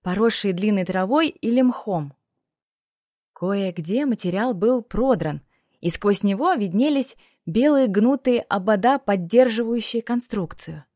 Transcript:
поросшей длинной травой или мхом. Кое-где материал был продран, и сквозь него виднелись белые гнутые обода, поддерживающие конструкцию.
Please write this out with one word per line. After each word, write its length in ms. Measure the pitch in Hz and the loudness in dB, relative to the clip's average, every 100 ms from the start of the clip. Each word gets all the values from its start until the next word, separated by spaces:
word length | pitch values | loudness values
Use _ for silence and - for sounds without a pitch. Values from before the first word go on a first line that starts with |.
поросшей 520 | 180 190 226 220 202 | -4 0 0 0 -4
длинной 320 | 180 214 196 180 | -2 0 0 0
травой 440 | 185 190 294 320 | -2 0 0 0
или 320 | - 220 240 | -2 0 2
мхом. 520 | 254 240 - 175 143 - _ _ _ _ _ _ _ _ _ _ _ | 2 0 -4 -4 -6 -12 _ _ _ _ _ _ _ _ _ _ _
Кое-где 720 | _ 180 202 190 170 156 226 285 | _ -4 -2 -2 -4 -4 -2 0
материал 480 | 220 180 180 254 | -2 -2 -2 -2
был 280 | 190 214 254 | 0 0 0
продран, 600 | 226 190 269 196 156 147 _ _ _ _ | -2 -2 0 0 -2 -8 _ _ _ _
и 80 | 170 | -4
сквозь 320 | - 208 202 | 0 0 2
него 300 | 202 196 330 | 0 0 0
виднелись 640 | 330 196 190 294 277 254 - _ _ - | 0 0 0 2 0 -2 -10 _ _ -4
белые 400 | 180 285 285 254 | 2 4 4 4
гнутые 560 | 190 233 233 - 240 | 2 2 2 0 0
обода, 560 | - 202 185 214 240 269 | 0 -2 0 2 2 2
поддерживающие 1040 | - 196 170 233 254 220 226 240 220 233 | 0 -2 2 4 4 2 -2 -2 -2 -6
конструкцию. 840 | - 240 - 208 165 - - 156 - | -4 -4 -4 -6 -6 -10 -14 -14 -18